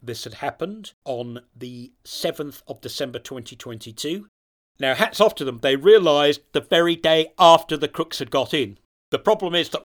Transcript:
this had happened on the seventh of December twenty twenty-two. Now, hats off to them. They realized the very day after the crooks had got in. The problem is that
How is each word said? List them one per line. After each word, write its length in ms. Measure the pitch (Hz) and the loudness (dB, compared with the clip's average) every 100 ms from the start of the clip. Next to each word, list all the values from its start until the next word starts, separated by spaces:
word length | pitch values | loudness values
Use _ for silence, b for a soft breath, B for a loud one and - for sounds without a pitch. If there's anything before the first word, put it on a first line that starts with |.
this 240 | 117 113 | -14 -12
had 100 | 120 | -12
happened 580 | - 139 - 175 220 196 _ | -10 -10 -8 -10 -12 -18 _
on 360 | - 123 120 120 _ 120 | -10 -8 -8 -14 _ -18
the 360 | 123 123 123 _ | -16 -16 -20 _
seventh 580 | - - 170 160 147 - - | -18 -6 -6 -6 -10 -12 -16
of 120 | 127 | -14
December 380 | 120 - 135 120 | -12 -8 -8 -10
twenty 380 | - 131 113 120 | -14 -14 -14 -18
twenty-two. 720 | 123 110 117 110 147 190 202 _ _ _ _ - | -16 -16 -16 -10 -8 -8 -12 _ _ _ _ -6
Now, 160 | 135 | -4
hats 260 | 127 220 - | 0 -2 2
off 140 | 214 - | 2 2
to 80 | |
them. 140 | 135 117 | -8 -4
They 160 | 135 139 | -2 2
realized 640 | 165 220 170 147 147 143 _ | 6 6 6 2 2 0 _
the 80 | 147 | -8
very 360 | - 170 170 170 | 0 2 2 0
day 360 | 160 160 160 - | 2 2 0 6
after 380 | 170 165 - 156 | 8 8 6 -4
the 120 | 147 | -4
crooks 300 | - 165 - | -4 -6 -6
had 100 | 180 | -4
got 240 | 139 123 | -4 -2
in. 240 | 156 107 101 _ _ - | -2 -4 -8 _ _ -6
The 80 | 143 | -2
problem 360 | - 214 185 | 0 0 0
is 160 | 170 147 | -2 -2
that 120 | - | -6